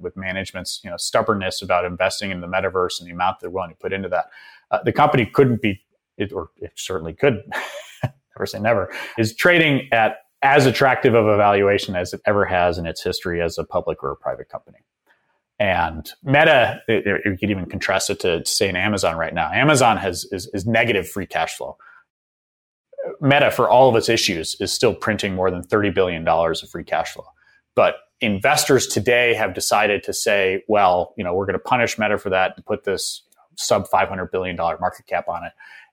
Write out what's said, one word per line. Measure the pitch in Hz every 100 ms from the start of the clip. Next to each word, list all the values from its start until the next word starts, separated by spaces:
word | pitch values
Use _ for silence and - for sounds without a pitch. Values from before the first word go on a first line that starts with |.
with | 87 95
management's, | 95 92 95 95 87 -
you | -
know, | 87
stubbornness | - 120 110 101 95 -
about | 92 90 90
investing | 87 95 - 101
in | 90
the | 87
metaverse | 92 95 92 90 -
and | 87
the |
amount | 87 92 90
they're | 90
willing | 92 87
to | 78
put | 92
into | 95 92
that. | 90 - - - - -
Uh, | 107
the | -
company | 120 147 151 113
couldn't | - 131 113
be, | 107 98 _ _ _ -
it, | 101
or | 95 82 -
it | 90 -
certainly | - 87 82
could, | 82 143 104 - - - - - -
<laughs> |
never | - - _ - -
say | 95
never, | 107 107 92 - - -
is | 110
trading | - 180 175 156 131 135
at | 113 110 - _ -
as | 135 143 131
attractive | - 135 123 127 113
of | 107
a | 104
valuation | 104 101 98 101 - 90
as | 90
it | 101 -
ever | 101 98
has | 92 87 87
in | 82
its | 80
history | 92 - 92 85
as | 85 -
a |
public | 78 90 80 76
or | 69
a | 69
private | 69 60 -
company. | 62 _ _ _ _ _ _ _ _ _ -
And | 101 87 82 80 - -
Meta, | 139 135 165 139 110 - -
it, | 110 101
it, | 95 101
you | 92
could | 104
even | 95 87
contrast | 95 - 95 -
it | 95
to, | 95 82
to, | -
say, | - 98
an | 90
Amazon | 104 101 90 82
right | 80
now. | 80 78
Amazon | 98 143 139 120 95
has, | 95 87 -
is, | 95 -
is | 101 104
negative | 113 117 104 90
free | 101 90
cash | 82 82 -
flow. | 65 - - - _ _ _ _ _ _ _ _ _ - - -
Meta, | 139 143 120
for | - 98
all | 123 135
of | 113
its | 110
issues, | 113 - 82 78 -
is | 95
still | - 120
printing | 95 - 104 101
more | 92 92
than | 90
thirty | - 110 101
billion | 90 90 82
dollars | 82 80 82 78
of | -
free | 87
cash | - 78 80
flow. | - - _ _ _ _ -
But | 90 - _ -
investors | 113 98 135 151 - 127 -
today | 113 104 120 120
have | 110 101 92
decided | - 107 107 101
to | -
say, | - 113 101 95 95 -
"Well, | 104 95 90 85 -
you |
know, | 90
we're | 92 98
gonna | 95
punish | - 123 117 -
Meta | 107 101
for | 101
that | 92 92 -
and | -
put | 107
this | - 92 - - _ _ _ -
sub | - 107 90
five | 95 95
hundred | 95 90
billion | 92 90 85
dollar | 82 80
market | 90 - -
cap | 87 -
on | 85
it." | 85 - - - -